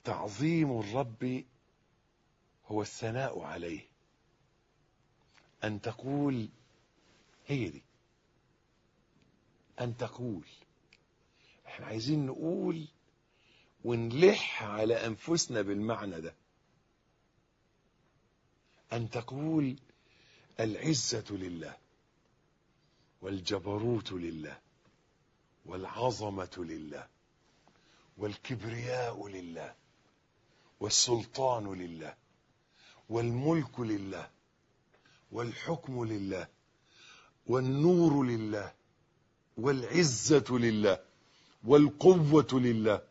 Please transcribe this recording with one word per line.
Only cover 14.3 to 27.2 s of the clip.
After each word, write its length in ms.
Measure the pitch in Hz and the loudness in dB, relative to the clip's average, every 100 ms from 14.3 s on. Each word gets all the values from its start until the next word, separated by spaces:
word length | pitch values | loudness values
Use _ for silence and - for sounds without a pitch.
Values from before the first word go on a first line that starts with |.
| 208 - - | 6 -2 -6
على 440 | 107 104 110 117 113 | -6 0 2 2 0
أنفسنا 560 | 107 - 165 - 120 | -6 -2 -2 0 -2
بالمعنى 580 | 101 101 110 107 101 82 | -2 -2 -2 -4 -6 -8
ده. 140 | 80 - _ _ _ _ _ _ _ _ _ _ _ _ _ _ _ _ _ _ _ _ _ _ _ _ _ | -12 -14 _ _ _ _ _ _ _ _ _ _ _ _ _ _ _ _ _ _ _ _ _ _ _ _ _
أن 180 | 117 113 | -6 -4
تقول: 680 | 120 113 131 156 160 139 131 - _ _ _ _ - _ - | -6 -6 -4 0 2 2 -4 -14 _ _ _ _ -20 _ -4
"العزة 640 | 110 101 151 143 - 113 104 | -2 0 0 0 0 -4 -6
لله، 480 | 101 92 85 78 71 _ _ _ _ _ _ _ _ _ _ _ _ _ _ | -8 -6 -8 -12 -16 _ _ _ _ _ _ _ _ _ _ _ _ _ _
والجبروت 880 | 92 98 87 101 92 104 117 117 98 | -8 -6 -4 -4 -2 -2 0 -2 -4
لله، 480 | 92 85 80 76 69 _ _ _ _ _ _ _ _ _ _ - | -6 -6 -8 -10 -14 _ _ _ _ _ _ _ _ _ _ -12
والعظمة 880 | 92 92 - 127 98 104 98 90 92 | -10 -8 -2 -2 -2 -6 -6 -10 -10
لله، 500 | 82 80 76 71 - _ | -10 -10 -12 -14 -16 _